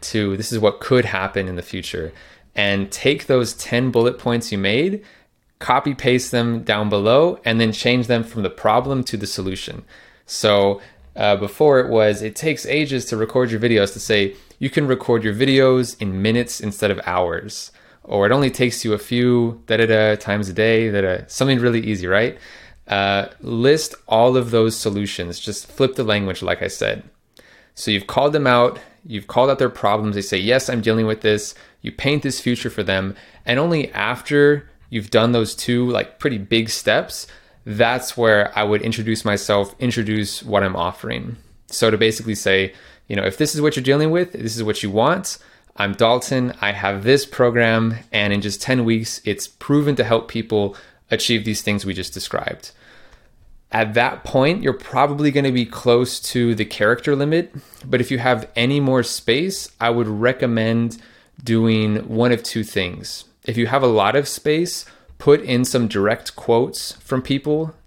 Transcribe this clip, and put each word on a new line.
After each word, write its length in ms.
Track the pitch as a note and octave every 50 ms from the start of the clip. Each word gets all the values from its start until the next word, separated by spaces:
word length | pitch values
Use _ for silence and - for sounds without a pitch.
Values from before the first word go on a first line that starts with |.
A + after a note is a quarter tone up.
to, 360 | - - - A2+ G#2+ G2+ F#2+ G2
"This 140 | A2 -
is 80 | B2 A2+
what 200 | G#2 G#2 G2 -
could 260 | - - C3 B2+ B2
happen 420 | G#2+ - F#2+ F#2+ G2 - G2+ F#2+ F#2
in 80 | F#2
the 60 | F2
future." 500 | E2+ - - F#2+ F2+ - - F2 E2 D#2 - - - - - _ _ _ _
And 360 | - G#2 G2+ G2+ G2 G2 G2
take 340 | - - - C3+ D3 D3+ -
those 280 | - C#3 B2+ A#2+ A2 -
ten 380 | - - - - A#2+ B2+ C3
bullet 260 | A#2 A#2+ A2+ A#2+ A#2+ -
points 340 | - A#2+ A#2+ A#2+ A#2 -
you 60 | - G2
made, 440 | G2 G2 G#2 A#2+ D3+ F#3+ G3 G#3+ - - - _ _ _ _ _ _ _ _ _
copy 340 | - - B2 C3+ C#3+ D3 C#3
paste 380 | - - C3 B2 B2+ B2 -
them 300 | - B2 A#2 A#2+ A#2 A2+
down 280 | A2+ - G#2+ G#2 G#2 G#2
below, 500 | G#2 G2+ G2 G#2+ A#2+ C3+ D#3+ F3 F3 - -
and 140 | A#2+ A2+ A2+
then 120 | A#2 A2
change 360 | G#2+ - - B2 A#2+ B2+ A#2+ A2+
them 160 | B2 A#2 A#2
from 200 | A2+ - A2+ G2+
the 60 | F2+
problem 540 | - - - G#2+ G#2 A#2+ B2 C#3 C#3 C3 B2
to 120 | - - G#2+
the 100 | G2+ G2+
solution. 560 | - - F#2+ F#2+ F#2+ F#2+ - - - - - _ - - - - _ _ _
So, 560 | _ - - - A2 G#2 G2+ G2 G2 G2+ G2 - - - _ - - -
uh, 220 | - G#2 G#2 G2+ G2
before 420 | G2+ G2 - - D3+ D3+ C#3 C3
it 100 | B2 -
was, 320 | A2+ A2+ G#2+ G#2+ G#2 G2+
"It 140 | A2 A2 G#2+
takes 300 | - - D#3+ D3 B2 -
ages 400 | - B2+ D3 D#3 C3+ C3+ B2+ A#2
to 120 | - - A2
record 340 | A2 A2 - C3 B2+ A#2+
your 80 | A2+ A2
videos," 340 | A2 A#2+ A#2 G#2+ G2+ G2 -
to 60 | G#2
say, 360 | - - A2 G#2 G2+ G2 G2 - - _ - _
"You 100 | - C3+
can 160 | - - D3
record 380 | C#3 C3 B2+ - - A#2+ A#2 G#2
your 100 | A2 G2+
videos 640 | G#2 C3 C3+ C3+ C3+ C3+ C3 C3 B2+ B2 A#2+ - _
in 220 | A2 G2+ F#2 F#2+
minutes 380 | G2 G#2+ A2+ A#2+ A#2+ A2+ - -
instead 320 | - G#2 G2 - - G#2
of 80 | G2 - -
hours." 680 | - F2+ F2+ F2+ F2 E2 F2 - G#2 - - - - _ _ _ _ _ _ _
Or, 220 | - - G2+ G2
"It 80 | G#2 B2
only 180 | C#3 C#3+ C3
takes 320 | - - C3 B2 A2+ - -
you 100 | A#2 G#2+
a 40 | G#2
few 640 | - - B2 A#2+ B2 B2 B2 A#2+ A#2 A#2 A2+ A2+ - -
da 100 | A2+ A2
da 80 | A2+
da 300 | A2+ A2+ G#2+ G#2+ G#2+ G#2+
times 340 | G#2 - - G2+ G#2 G#2 F#2+
a 40 | F2+
day," 380 | E2 A2 A2 A2+ A2 A2+ A2+
da 100 | G2+ G2+
da, 160 | F#2+ F#2 F#2 F#2 - -
something 320 | - - C3 C3+ C3+ B2
really 200 | A#2 B2 A#2 A#2
easy, 260 | A2 G#2+ G#2+ F#2+ F2+
right? 320 | F2+ F#2+ G2+ A2+ B2+ - - - - - - - - - - - -
Uh, 400 | G2+ G2+ G2 G2 G2 G2 G2 - - _
list 540 | - - A#2 A2+ A#2+ C3 D3 D#3 D#3 - - - _ -
all 300 | - A2 A#2 B2+ B2+ C3
of 140 | A#2+ A#2
those 260 | A2+ A#2 A2 A2+ A2+ -
solutions. 600 | - A2+ G2+ G2+ G#2 G2 - - F#2 F2 E2+ -
Just 320 | - - G2+ - - -
flip 240 | - - C#3 B2+ C3
the 80 | - C3
language, 400 | G#2+ G#2+ G#2 G2+ F#2+ F#2 - -
like 180 | F2+ F2 -
I 60 | - -
said. 340 | - - - - G#1 - - - _ _ _ _ _ _ - _ _ _ _ _ _
So 160 | - - -
you've 160 | G#2+ G2+ -
called 280 | - - - C3+ D3 D3
them 120 | D3+ C#3+
out, 320 | C3 B2 A#2+ A#2+ A#2+ - - - - - _ _ -
you've 180 | A#2 G#2 F#2+
called 240 | _ - B2 B2 C#3
out 80 | C#3 C3+
their 120 | - -
problems. 440 | - - - G#2 G2+ A2 G#2+ G#2+ G2+
They 80 | G2+
say, 160 | G2 - - F#2+
"Yes, 320 | F#2 G#2+ A#2+ C3 B2+ -
I'm 120 | C3 A#2
dealing 260 | G#2+ A2+ A2 A2 A2+ A2
with 140 | A2 A2
this." 340 | - A2 G#2+ G#2 - - - - - - _ _
You 100 | _ A2+
paint 300 | - - - C3+ D3 D3
this 180 | - C#3 B2+ -
future 300 | - B2 A#2+ A#2 - A#2+
for 140 | - - G#2
them. 320 | F2 F#2+ F#2+ F#2+ F#2+ G2 - - - - - _
And 140 | - A#2+ B2+
only 340 | D3+ E3+ E3+ D#3 C#3 - -
after 760 | G#2 G2+ G#2+ B2 B2+ - - D3 C#3+ C#3+ C#3+ D3 C#3+ - - - _ - -
you've 180 | - A2+ G2+ G2+
done 220 | - A2+ A2 A#2+
those 240 | B2 A#2 A2 G#2+ -
two, 340 | - - - B2 A#2+ B2 B2
like, 300 | A#2+ G#2 G2+ - - _
pretty 180 | - D3 B2+ G#2+
big 320 | G2 - - A2+ A2+ A2+
steps, 560 | - - - - G#2+ C3+ F#3 - - - - - - - _ _ _ _ _
that's 500 | - G#2 G#2 A#2 A#2 B2 B2+ B2+ - -
where 360 | - A#2 A2+ A2 G#2 G2+ - -
I 80 | G#2 G#2+
would 200 | G#2 G#2 G#2 G#2
introduce 420 | A2 A2+ A#2 A2 A2 A2+ G#2+ -
myself, 480 | A2 G#2 G2 - - G#2 G2+ G2 G2 - -
introduce 640 | C3 B2 A#2 A#2+ A2+ G2+ G#2+ G#2+ G#2 G2+ - - -
what 180 | A2 G#2 G2
I'm 140 | G2 F#2+ F#2
offering. 640 | F#2 E2+ F2 F#2 - - A2+ A#2+ A#1+ - - A#2+ - - - - - _ _
So 180 | - - - A2+
to 80 | G#2+ G#2
basically 380 | A2+ A2 A2 - A2+ A2+ G#2+
say, 380 | G2+ - G2 F#2+ F#2+ F#2+ F#2+ - - - - - _ _ _
you 80 | -
know, 100 | G2+ G2
"If 120 | - - -
this 180 | D#3 D3 -
is 60 | D#3
what 140 | D3 D3+ D3
you're 80 | C3+ B2+
dealing 280 | B2+ C3+ D3 D3+ D#3
with, 220 | D#3+ F3 F3+ F3 -
this 220 | - A2+ A2+ A2
is 80 | A2+ A2+
what 200 | G#2+ G#2 - -
you 80 | G#2
want, 480 | F#2+ G#2+ A2+ C#3+ E3+ F#3+ F#3 - - - - - _ _ _ _ _
I'm 180 | - G2+ G2 G2
Dalton, 600 | - A#2 A2+ A#2+ B2 A#2+ - C#3 C3 B2 B2 - -
I 100 | - G2+
have 320 | G2+ G2 - G2 G2+ G2 G2
this 220 | A2+ C3+ C#3+ C#3
program, 720 | - - - B2+ A#2+ A#2 A#2 A#2 A2+ A2+ A2+ A2+ A2+ A2+ A2+ - _
and 200 | - A2 G#2 G#2
in 100 | G2+ G2+
just 200 | G2 G#2 G2+ -
ten 240 | - - C3+ B2+ A#2+
weeks, 360 | A2+ A2+ A2 A2 A2+ - - _
it's 220 | - G2+ - - -
proven 480 | _ _ - - C#3+ D3 D3 C#3+ C#3+
to 80 | B2 A#2+
help 240 | A2 A#2 A2+ - -
people 500 | - A#2 A2 A2+ A2+ G#2+ G2+ G2 G2 - - - _ _ _ _
achieve 320 | - A2 - - A#2+ A2+ G2+
these 180 | A2+ G#2+ G2+
things 240 | - - G#2 G2+ G2
we 80 | G2 F#2+
just 200 | F2+ F2+ - -
described." 580 | F#2+ - - - - - - - - - - - _ _ - - - - - - _ _ _ _ _ _ - - - _ _
At 220 | - A2 A2+ G#2+ G#2
that 280 | A#2+ A#2+ C3 - - -
point, 400 | - - C3+ C3 D3 E3+ G#3 A#3+
you're 100 | C#3 B2
probably 580 | - - - - C3 C3+ D3 C#3+ C#3+ D3+ D3
gonna 200 | C3 C#3+ C#3 C#3
be 140 | B2+ B2+ A#2+
close 540 | A2+ - - - B2 A#2+ A#2+ B2+ B2 - - - -
to 240 | - B2+ A#2+ A#2 A#2
the 80 | G#2 G#2+
character 520 | G#2 - - G#2 G#2+ A#2+ A#2+ - D#3 C#3+
limit, 380 | C3+ C#3+ D3 D#3 E3+ E3+ - _ C#3 - - - - -
but 160 | C3 B2+ B2+
if 100 | B2 -
you 100 | C3+ B2+
have 280 | A#2 B2+ B2+ A2+ A2 - -
any 240 | A#2 A#2+ B2 C#3 C#3+
more 240 | C#3+ C3+ C3 C3 A#2+
space, 680 | - - - - - A2+ C3+ E3 F#3+ F#3+ - - - _ _
I 80 | A#2 A#2
would 180 | A#2+ A#2+ A#2 G#2+
recommend 880 | G#2+ G#2 A2+ B2 C3 - - B2 A#2 A2+ A2 A2+ A2+ A2+ A#2 A#2 A2+ - - - _ _ _ _ _ - C3+
doing 540 | A#2+ A2+ A2+ A2+ A2+ A2+ A2 G#2+ G#2+ G#2+ G#2+ - -
one 240 | A2+ A2 A#2+ B2
of 100 | A#2+ A2
two 220 | - - - A#2 G#2+
things. 600 | - - G#2 F#2 F2 F2 G2 G2 - - - - _ _ _ _
If 140 | - A#2 A#2
you 100 | A#2 A2
have 160 | A#2+ C#3 C3+
a 40 | B2
lot 280 | A2+ G#2+ G2 G2+ A2+
of 120 | C#3 C#3+ C#3
space, 580 | - - _ D3+ D3+ D#3 F3 F3 - - - - - _ _ _ - -
put 240 | - - C#3+ D3+
in 240 | - - B2+ A#2+ B2+
some 220 | B2 - C3 A#2+ A2
direct 480 | - G#2 G2 G#2 A2+ A2+ - - -
quotes 580 | - - - A#2 A#2 A#2+ - - - - - -
from 280 | - - - C3 C3
people 540 | B2+ - C3+ C3+ - D3+ D3+ D3+ D#3+ D#3+ D#3 _ _